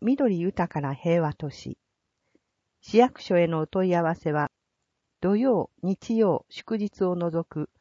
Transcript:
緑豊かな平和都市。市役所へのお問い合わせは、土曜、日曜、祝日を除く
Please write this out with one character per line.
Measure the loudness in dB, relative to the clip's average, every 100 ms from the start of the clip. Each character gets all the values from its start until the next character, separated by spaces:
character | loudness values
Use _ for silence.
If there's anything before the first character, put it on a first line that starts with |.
緑 | -2 0 0 0
豊 | -2 -2 -4
か | -4
な | -6
平 | -4 0 0
和 | 0
都 | -4 -10
市。 | -10 -14 -14 _ _ _ _ _ _ _ _ _ _
市 | 2 4
役 | 4 2
所 | 0 2
へ | 2
の | 0
お | -2
問 | -2 0
い | 2
合 |
わ | 0 -2
せ | -2
は、 | -2 -2 -6 _ _ _ _ _ _
土 | 0 2
曜、 | 2 0 -2 _
日 | -4 -4 -2 2
曜、 | 2 2 -4
祝 | -18 -6 -4
日 | -4 -2
を | -2 0
除 | -2 -4 -6
く | -8 -10 _